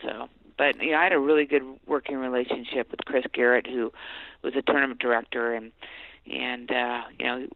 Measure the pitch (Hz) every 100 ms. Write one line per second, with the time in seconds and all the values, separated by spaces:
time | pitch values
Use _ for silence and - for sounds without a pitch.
0 | - 110 127 _ - - 143 - 156 156
1 | 180 165 139 151 143 143 131 135 - 147
2 | - 135 131 127 127 127 120 127 - -
3 | - 131 - 131 123 123 - 127 110 -
4 | - - - - - 131 - 143 135 123
5 | 123 117 - 120 117 117 113 _ - -
6 | - - - 135 123 123 120 127 120 120
7 | 117 - 123 123 -